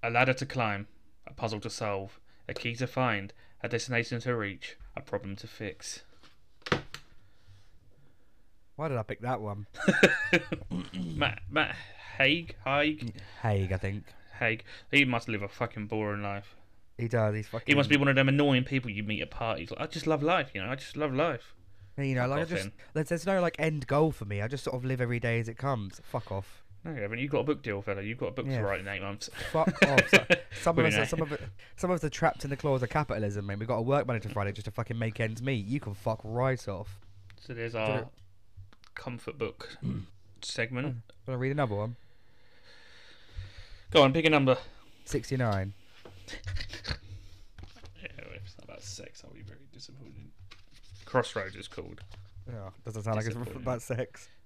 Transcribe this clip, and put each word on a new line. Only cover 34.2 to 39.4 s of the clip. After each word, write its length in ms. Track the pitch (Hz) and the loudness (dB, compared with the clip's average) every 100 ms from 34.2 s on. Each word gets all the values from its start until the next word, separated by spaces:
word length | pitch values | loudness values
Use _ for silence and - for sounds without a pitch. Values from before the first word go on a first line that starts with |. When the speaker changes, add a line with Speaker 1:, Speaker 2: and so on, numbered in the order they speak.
| 104 | -2
Speaker 2:
to 60 | |
Friday 180 | - 101 | 0 0
just 140 | 98 104 | -2 -6
to 60 | |
fucking 260 | - 113 117 | -4 -4 0
make 200 | 113 107 | -2 0
ends 200 | 113 110 | -2 0
meet. 240 | 127 127 101 | 0 0 0
You 140 | 139 | -2
can 140 | 117 | -2
fuck 260 | 98 - 110 107 | -4 -2 -2 -4
right 400 | 117 131 131 - | 0 2 2 -2
off. 320 | 95 104 - - - - - | -6 -8 -12 -16 -18 -18 -18
Speaker 1:
So 140 | - | -10
there's 180 | 117 117 | -6 -4
Speaker 2:
Do 60 | 113 | 0
Speaker 1:
our 220 | 107 107 | 2 2
Speaker 2:
it. 80 | 110 - - - - - - - - - | 0 -12 -20 -20 -20 -18 -18 -18 -16 -10
Speaker 1:
comfort 420 | - 120 - | -8 -8 -8
book 400 | 139 | -4